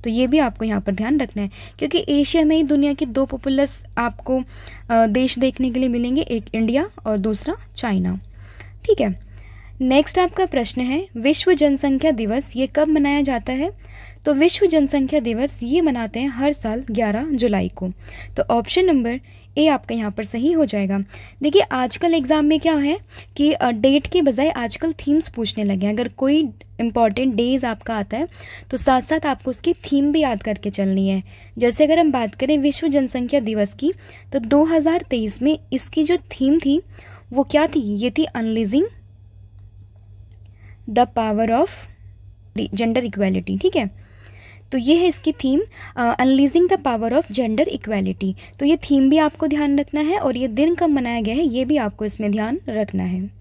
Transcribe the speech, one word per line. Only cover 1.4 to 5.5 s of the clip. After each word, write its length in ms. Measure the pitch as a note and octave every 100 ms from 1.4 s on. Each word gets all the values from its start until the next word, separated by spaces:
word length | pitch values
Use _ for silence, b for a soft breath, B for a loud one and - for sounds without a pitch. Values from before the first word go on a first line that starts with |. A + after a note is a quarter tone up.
है, 80 | G3+ B B B
क्योंकि 260 | D4+ E4+ -
एशिया 360 | C#4+ C#4+ E4+
में 120 | D4+ D#4
ही 60 |
दुनिया 300 | D4 D4 C#4+
के 140 | C#4 D4
दो 180 | A#3 C4+
पॉपुलस 580 | C4 C#4 C4+ C#4+ - - -
आपको, 440 | A#3+ - - C4 B3+ B B B B
अ, 160 | A#3 A3+
देश 320 | G#3+ B3+ -
देखने 320 | C4